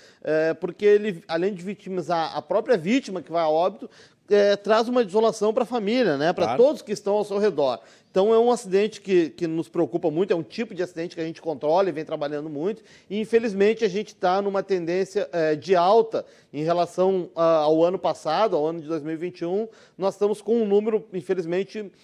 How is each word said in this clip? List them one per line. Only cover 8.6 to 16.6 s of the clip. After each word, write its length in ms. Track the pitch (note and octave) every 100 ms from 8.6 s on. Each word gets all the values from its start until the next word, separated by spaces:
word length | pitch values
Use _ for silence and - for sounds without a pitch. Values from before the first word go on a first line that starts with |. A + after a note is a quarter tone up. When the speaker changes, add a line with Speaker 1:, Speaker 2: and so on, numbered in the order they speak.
| F#3+ F#3+ G#3 -
Speaker 1:
que, 280 | F#3+ F#3 D#3+
que 160 | - E3+
nos 220 | D#3+ D#3
preocupa 400 | E3+ D#3+ F3 F3
muito, 240 | D3+ F#3+
é 40 | F3
um 60 |
tipo 300 | - - A3+
de 100 | F3+
acidente 340 | F3+ E3+ F3 E3+
que 40 |
a 40 |
gente 180 | E3 D#3+
controla 460 | E3 C#3+ D3+ E3+ G3
e 40 |
vem 120 | D3+
trabalhando 440 | D3+ D#3 D3 D3 D#3
muito, 340 | C#3+ F3 A3 _ - -
e 100 | G#3
infelizmente 640 | A3 A3+ A#3 G3 G3+ A3
a 40 | A3+
gente 260 | F#3 G#3+
tá 260 | - F3+ F#3+
numa 220 | G3+ G3
tendência, 680 | F#3+ F#3+ E3 F3+ F#3 G#3 F#3
é, 240 | F3 D#3 D3+
de 180 | D#3
alta 500 | F3+ F3 A3+ A3 C3 - - _
em 100 | C#3+